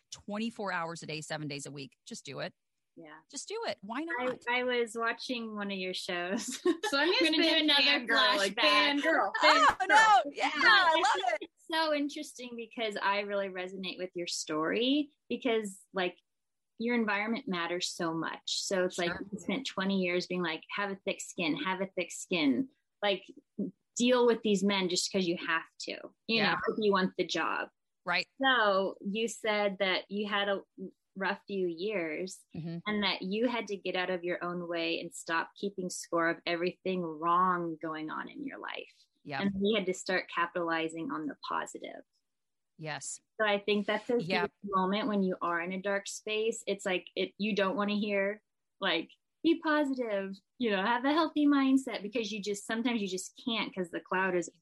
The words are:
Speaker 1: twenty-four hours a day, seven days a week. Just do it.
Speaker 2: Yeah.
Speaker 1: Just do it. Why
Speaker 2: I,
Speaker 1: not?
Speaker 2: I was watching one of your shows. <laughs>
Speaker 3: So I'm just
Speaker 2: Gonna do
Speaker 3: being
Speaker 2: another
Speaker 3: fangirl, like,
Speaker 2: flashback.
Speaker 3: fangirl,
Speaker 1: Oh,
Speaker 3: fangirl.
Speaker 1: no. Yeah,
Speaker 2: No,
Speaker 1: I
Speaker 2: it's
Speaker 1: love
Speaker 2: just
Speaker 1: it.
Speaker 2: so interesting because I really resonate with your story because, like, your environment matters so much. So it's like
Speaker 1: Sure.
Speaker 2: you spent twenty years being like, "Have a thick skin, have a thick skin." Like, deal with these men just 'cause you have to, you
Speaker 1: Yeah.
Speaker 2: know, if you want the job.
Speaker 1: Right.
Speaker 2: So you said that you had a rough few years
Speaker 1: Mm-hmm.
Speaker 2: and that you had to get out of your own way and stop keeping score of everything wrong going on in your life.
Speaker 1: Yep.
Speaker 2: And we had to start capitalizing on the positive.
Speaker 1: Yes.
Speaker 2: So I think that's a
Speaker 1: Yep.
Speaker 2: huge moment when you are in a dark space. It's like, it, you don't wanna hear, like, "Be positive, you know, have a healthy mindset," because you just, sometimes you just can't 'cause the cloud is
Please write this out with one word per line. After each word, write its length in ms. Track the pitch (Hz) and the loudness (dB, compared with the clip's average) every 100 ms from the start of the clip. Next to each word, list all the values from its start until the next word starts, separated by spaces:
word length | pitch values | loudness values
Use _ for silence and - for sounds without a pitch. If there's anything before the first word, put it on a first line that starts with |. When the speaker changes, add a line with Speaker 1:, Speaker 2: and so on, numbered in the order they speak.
| _ | _
Speaker 1:
twenty-four 640 | - - 208 226 226 196 | -16 -8 -4 -4 -4 -4
hours 300 | 180 165 170 | -2 -4 -8
a 40 | 160 | -8
day, 140 | 156 | -8
seven 280 | 151 156 151 | -6 -6 -6
days 180 | 143 143 | -8 -8
a 40 | |
week. 260 | 143 135 _ - | -12 -14 _ -16
Just 180 | 226 | -14
do 160 | - 139 | -12 -10
it. 120 | 160 - _ _ _ - | -10 -12 _ _ _ -20
Speaker 2:
Yeah. 100 | 311 311 _ | -20 -20 _
Speaker 1:
Just 200 | 285 - | -14 -10
do 100 | 427 440 | -6 -6
it. 120 | - | -8
Why 260 | 196 233 330 480 | -8 -8 -6 -4
Speaker 2:
I, 60 | 254 | -4
Speaker 1:
not? 120 | 247 - | -4 -2
Speaker 2:
I 140 | 247 | -2
was 300 | 247 240 233 | 0 -2 -2
watching 600 | 233 226 247 - 240 226 214 | -2 -2 -4 -6 -6 -6 -6
one 160 | 202 | -6
of 40 | 196 | -4
your 160 | 185 | -4
shows. 680 | 185 - 175 175 214 214 262 | -6 -4 -4 -2 -4 -4 -2
<laughs> 60 | 359 330 | 0 0
Speaker 3:
So 140 | 415 277 | 0 2
I'm 100 | 311 | 2
just 160 | 453 | 2
Speaker 2:
Gonna 140 | 330 320 | 2 4
do 40 | |
Speaker 3:
being 220 | 330 311 | 4 4
Speaker 2:
another 180 | 302 285 | 4 4
Speaker 3:
fangirl, 540 | 269 285 226 233 254 247 | 4 2 2 2 4 2
like, 180 | 196 | 0
Speaker 2:
flashback. 460 | 208 208 196 285 285 | 2 4 4 4 2
Speaker 3:
fangirl, 300 | 302 311 - - | 2 2 2 4
Speaker 1:
Oh, 340 | - 622 605 - | 6 8 6 4
Speaker 3:
fangirl. 80 | 381 | 6
Speaker 1:
no. 420 | 320 440 403 285 | 8 10 8 4
Yeah, 180 | 359 - | -2 -2
Speaker 2:
No, 140 | 587 480 | 4 6
Speaker 1:
I 240 | 415 349 320 | 8 8 6
Speaker 2:
it's 140 | 381 381 | 4 2
Speaker 1:
love 120 | 719 | 0
Speaker 2:
just 120 | - | -2
Speaker 1:
it. 80 | - _ - | -6 _ -2
Speaker 2:
so 200 | 320 320 | 2 2
interesting 580 | 294 285 302 294 - 247 233 | 2 0 -4 -10 -12 -12 -10
because 400 | 226 - 220 202 | -10 -4 -4 0
I 180 | 196 202 | 0 0
really 280 | 202 202 196 | 0 -2 -2
resonate 500 | 185 185 190 185 160 | -4 -8 -8 -8 -6
with 120 | 185 | -8
your 140 | 175 170 | -6 -6
story 840 | - - 156 160 196 254 285 294 _ - | -6 -4 -2 0 0 2 2 0 _ -8
because, 520 | 240 254 226 208 190 - | -4 0 0 -2 -10 -8
like, 240 | 190 180 - _ _ _ _ _ - | -4 -4 -4 _ _ _ _ _ -6
your 160 | 233 | 0
environment 540 | 240 214 202 214 226 - | 2 2 0 0 -4 -2
matters 400 | 180 170 175 - | -4 -2 -2 -4
so 260 | - 170 | -4 -2
much. 280 | 165 156 - - | -2 -4 -6 -6
So 380 | - - 190 | -6 -2 0
it's 140 | 185 - | 0 0
like 100 | 175 | -2
Speaker 1:
Sure. 160 | 185 196 | -4 -8
Speaker 2:
you 60 | 196 | -8
spent 280 | - 190 - | -4 -4 -4
twenty 340 | - 190 196 | -2 0 2
years 240 | 180 180 175 | 2 0 0
being 160 | 180 | -2
like, 200 | 175 160 - - | -2 -4 -6 -4
"Have 140 | 202 | -4
a 60 | 196 | -4
thick 160 | - 180 | -4 -6
skin, 360 | - - 165 - | -8 -4 -2 0
have 240 | 190 185 | -2 -2
a 60 | 190 - | -2 -4
thick 160 | 170 | -6
skin." 560 | - - 175 147 123 135 _ _ _ | -8 -4 2 2 2 -2 _ _ _
Like, 220 | 208 196 - - _ - 185 - _ - | 0 0 -6 -20 _ -8 -8 -8 _ 0
deal 300 | 247 247 240 | 4 6 6
with 160 | 226 | 4
these 200 | 214 196 | 2 2
men 260 | 202 196 185 | 4 2 0
just 220 | 180 - | 0 0
'cause 160 | 196 175 | 0 0
you 100 | - | -2
have 180 | - 165 - - | -2 -2 -4 -10
to, 120 | - - - _ - | -10 -10 -12 _ -2
you 160 | 226 | 2
Speaker 1:
Yeah. 100 | 160 | 2
Speaker 2:
know, 40 | 170 - | 2 -2
if 80 | 226 | 2
you 140 | 214 | 4
want 200 | 190 190 - | 4 2 0
the 100 | 170 | -2
job. 420 | 170 123 101 - _ _ _ | -2 -2 -2 -6 _ _ _
Speaker 1:
Right. 240 | 180 180 - - | -2 -2 -2 0
Speaker 2:
So 540 | 262 254 214 190 190 - | 2 4 4 4 2 -2
you 280 | 202 208 226 | -6 -2 -2
said 500 | - 220 208 208 190 | -2 0 2 0 0
that 260 | 190 180 - | 0 0 -2
you 180 | 202 208 | -4 -2
had 200 | 208 202 | 0 0
a 120 | 196 - - 190 - _ 190 | -2 -6 -12 -14 -14 _ -6
rough 240 | 190 196 - | -4 -4 -6
few 200 | 196 180 | -2 -2
years 720 | 165 202 208 165 151 190 - _ 175 | -2 -4 -2 -2 -4 -6 -10 _ -10
Speaker 1:
Mm-hmm. 220 | 160 170 202 | -8 -6 -4
Speaker 2:
and 160 | 208 | 0
that 180 | 196 170 | 0 -2
you 240 | 185 214 240 | -2 0 0
had 200 | 233 208 | 0 -4
to 80 | 196 | -6
get 180 | 185 180 | -2 -2
out 140 | 180 | 0
of 140 | 185 | -2
your 180 | 175 175 | -2 -4
own 240 | 175 175 170 | -4 -4 -4
way 320 | 170 165 165 | -2 -2 -2
and 140 | 170 | -6
stop 360 | - - 165 156 - | -10 -4 -2 -2 -6
keeping 300 | 202 196 180 | -6 -6 -8
score 400 | - - 170 165 | -8 -4 0 0
of 100 | 165 | 0
everything 580 | - 170 180 175 190 185 | -2 -2 -2 -2 -4 -2
wrong 760 | 165 151 170 175 185 175 170 160 | -4 -4 2 4 4 2 -2 -4
going 300 | 165 156 156 | -6 -6 -6
on 180 | 143 - | -8 -8
in 160 | - | -10
your 140 | - 101 | -12 -10
life. 340 | - - - _ _ _ | -10 -10 -12 _ _ _
Speaker 1:
Yep. 180 | - 135 | -8 -4
Speaker 2:
And 120 | 196 | -2
we 200 | 196 202 | 0 0
had 120 | 220 185 | 2 -2
to 80 | |
start 340 | 180 - 180 - | -4 -2 -2 -2
capitalizing 760 | - 170 180 170 165 160 165 151 | -2 -2 -2 -2 -2 -2 -4 -6
on 140 | 151 151 | -6 -6
the 100 | - - | -8 -6
positive. 540 | 165 - - - - - _ _ _ _ _ _ - | -6 -6 -10 -14 -14 -20 _ _ _ _ _ _ -12
Speaker 1:
Yes. 420 | 156 143 - - _ - | -8 -8 -8 -12 _ 0
Speaker 2:
So 60 | 214 | 2
I 120 | 202 | 2
think 280 | 202 208 208 | 2 0 2
that's 240 | 214 - | -2 0
a 80 | 240 | 0
Speaker 1:
Yep. 240 | 170 185 | 2 0
Speaker 2:
huge 80 | 175 - | 0 -4
moment 440 | 202 190 180 202 240 | -2 0 2 2 0
when 140 | 202 | 2
you 140 | 190 180 | 0 0
are 200 | 170 170 | -2 -2
in 120 | 175 | -2
a 80 | 190 | -4
dark 280 | 196 202 - | -2 -2 -4
space. 540 | - - 214 220 220 - | -10 -4 -2 0 -2 -4
It's 180 | 196 | -2
like, 220 | 196 180 - - | -2 -2 -2 -4
it, 160 | 190 - | -4 -2
you 160 | 208 | 0
don't 220 | 202 190 190 | 2 2 2
wanna 180 | 202 | 0
hear, 480 | 208 208 202 196 214 _ _ _ _ | 0 0 0 0 -4 _ _ _ _
like, 300 | 190 165 160 - _ _ | 0 0 -2 -14 _ _
"Be 180 | 320 320 | 2 2
positive, 760 | 320 302 285 254 233 202 196 196 _ - | 4 2 2 0 -2 -2 -2 -8 _ -4
you 120 | 240 | 0
know, 120 | 196 | 2
have 220 | 202 240 | 2 2
a 80 | 269 | 2
healthy 340 | 302 320 302 294 | 2 2 4 6
mindset," 560 | 285 269 269 262 208 | 6 6 4 2 -6
because 300 | 208 240 208 | -4 -4 -4
you 100 | 214 | -4
just, 240 | 196 202 - | -4 -4 -2
sometimes 340 | 226 233 233 | 0 0 0
you 80 | 202 | 0
just 320 | 185 - - | -4 -8 -8
can't 300 | - 220 - | -4 -2 -2
'cause 160 | - 175 | -4 -4
the 100 | 170 | -6
cloud 340 | - 185 190 | -4 0 2
is 160 | 180 165 - | 0 -2 -6